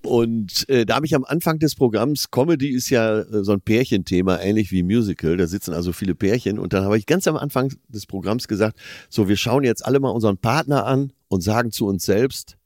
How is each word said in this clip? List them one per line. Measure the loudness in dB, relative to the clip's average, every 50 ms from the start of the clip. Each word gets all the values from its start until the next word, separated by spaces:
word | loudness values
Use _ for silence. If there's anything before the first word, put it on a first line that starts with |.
| -2
Und, | 2 2 2 2 2 0 -4 -4 -4 -6 -8 -2 2
äh, | 2 2 2
da | 2 0
habe | 0 0
ich | 0 0
am | 0 0
Anfang | 0 -4 0 0 0 0 2
des | 0 0 2
Programms, | 2 2 2 2 0 0 0 -2 -4 -6 -2
Comedy | 0 0 2 2 2 0 0 -2
ist | -2 -4 0 0
ja, | 2 2 2 2 0 0
äh, | -2 -2 -2 -2 2
so | 2 0
ein | 0
Pärchenthema, | _ 0 2 2 2 2 0 -2 0 0 0 2 2 2 0 0
ähnlich | 0 0 2 2 0 0
wie | 0 0 2
Musical, | 2 2 2 2 0 -4 -2 0 0 2
da | 2 0
sitzen | -2 -2 -8 -6 -6 -6
also | -4 -4 -4 -4
viele | -4 -4 -4 -4
Pärchen. | 0 0 0 0 0 0 -2 -2 -2
Und | -4 -2 0
dann | 0 2
habe | 2 0
ich | 0 2
ganz | 0 0 0 2
am | 0 -2
Anfang | -2 -6 -2 -2 -2 -2 -2 -4 -10 _
des | _ -14 -14 -12
Programms | _ -10 -6 -2 -2 -2 -2 -2
gesagt, | -4 0 0 0 -2 -2 _ -20 -20 -20 -20 -20 _
„So, | 0 0 2
wir | 2 2
schauen | 0 2 0 0 2 2
jetzt | 2 0 0 0
alle | 0 2 2
mal | 2 0
unseren | 0 2 2 0 0
Partner | 2 0 0 2 2 2 2 0 0 2
an | 2 0 0 0 -4 _ _ _
und | _ -2 0
sagen | 0 2 0 2 0 -2
zu | -2 -2 -2
uns | 0 0 -2 0
selbst | 0 2 2 2 0 -2 -8 -14 -16 -20 _ _